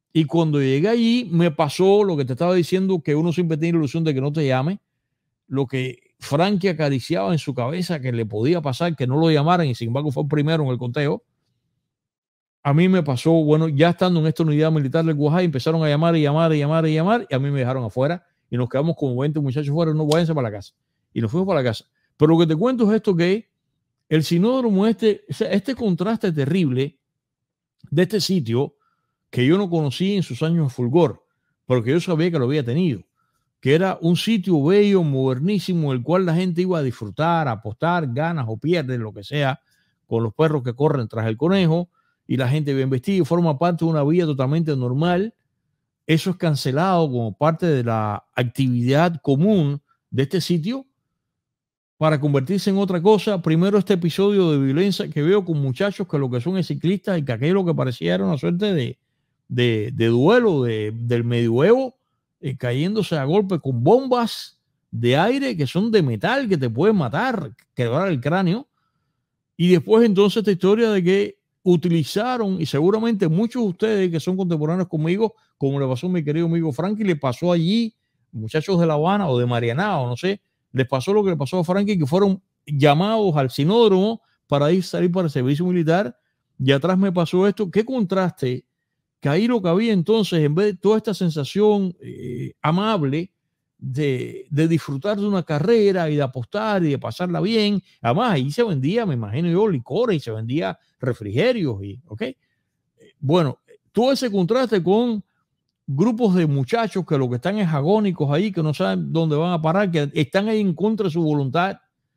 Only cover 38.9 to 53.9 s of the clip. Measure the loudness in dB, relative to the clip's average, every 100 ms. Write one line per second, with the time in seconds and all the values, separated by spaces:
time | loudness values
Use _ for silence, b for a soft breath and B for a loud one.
38.9 | -6 -6 -12 -8 -2 -2 -4 _ _ _
39.9 | _ -4 -2 -2 0 0 0 -4 -2 0
40.9 | 0 -4 -4 -4 -2 0 2 2 0 -4
41.9 | _ _ _ -4 -2 0 0 0 -2 0
42.9 | -2 0 0 2 2 0 0 0 0 0
43.9 | 0 2 2 0 0 0 0 0 -2 -2
44.9 | 0 0 0 -2 _ _ _ _ _ _
45.9 | _ 0 0 0 -2 0 0 -2 0 2
46.9 | 2 0 -2 -4 0 0 2 0 2 0
47.9 | 0 -2 -4 _ -4 -4 0 0 2 2
48.9 | 2 2 0 0 2 4 4 2 -2 _
49.9 | _ -8 -2 -2 -2 0 -2 -2 -8 -12
50.9 | _ _ _ _ _ _ _ _ _ _
51.9 | -2 0 2 2 0 0 -2 0 0 0
52.9 | 2 4 4 2 -2 2 2 4 2 2